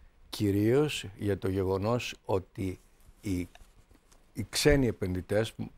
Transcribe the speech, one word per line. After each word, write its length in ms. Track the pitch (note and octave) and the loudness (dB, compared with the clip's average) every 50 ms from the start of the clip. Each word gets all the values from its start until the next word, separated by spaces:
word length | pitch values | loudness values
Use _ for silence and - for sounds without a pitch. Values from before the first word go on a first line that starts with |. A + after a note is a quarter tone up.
| - - _ _ - - | -20 -20 _ _ -18 -16
Κυρίως 760 | - - G#2+ G2+ G2 G2+ G#2 A2 B2 C#3 D3+ D3 - - - F#2+ F#2+ | -6 -2 0 2 2 4 4 4 4 2 2 0 -2 -6 -8 -10 -10
για 200 | - G#2+ G2+ G2 | -4 -2 -2 -2
το 120 | F2+ - G2 | 0 -2 -2
γεγονός 640 | F#2+ G2 F#2+ F#2 F#2+ F#2+ G2 A2 A#2+ B2 - - - - _ | 0 0 2 0 0 0 0 0 0 -2 -2 -6 -10 -12 _
ότι 540 | - G#2+ F#2+ F2+ - _ - G2+ F#2 F2+ - - - _ _ - - - - | -2 -2 -2 -2 -6 _ -6 -6 -6 -6 -8 -16 -20 _ _ -20 -20 -20 -12
οι, 260 | - G2+ F#2+ F2+ F2+ - - - - - _ - - _ - - _ _ - - _ _ _ | -6 -4 -4 -4 -4 -6 -12 -20 -20 -20 _ -20 -20 _ -20 -20 _ _ -20 -20 _ _ _
οι 120 | C#3 G2+ - | -10 -10 -6
ξένοι 380 | - - - D3 D3 C#3 C3 | -4 2 4 6 6 6 4
επενδυτές 640 | A2+ G2 - G#2 F#2 F2+ F2+ F2+ - G2+ G#2 A2+ - - | 2 0 -2 -4 -4 -4 -4 -4 0 0 0 0 -2 -6
που, 180 | - A2 - - | -10 -12 -12 -12